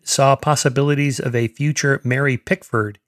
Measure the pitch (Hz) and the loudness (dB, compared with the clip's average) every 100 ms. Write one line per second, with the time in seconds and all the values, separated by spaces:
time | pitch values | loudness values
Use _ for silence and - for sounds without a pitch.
0 | - - 139 139 - 147 143 127 143 143 | -4 2 4 4 2 0 0 0 0 0
1 | 143 123 127 120 117 - 147 - 143 135 | 0 -2 -2 -2 -2 -2 -4 0 0 0
2 | 120 131 143 123 - - - 117 104 104 | 0 0 0 -2 -4 -6 -2 -4 -4 -8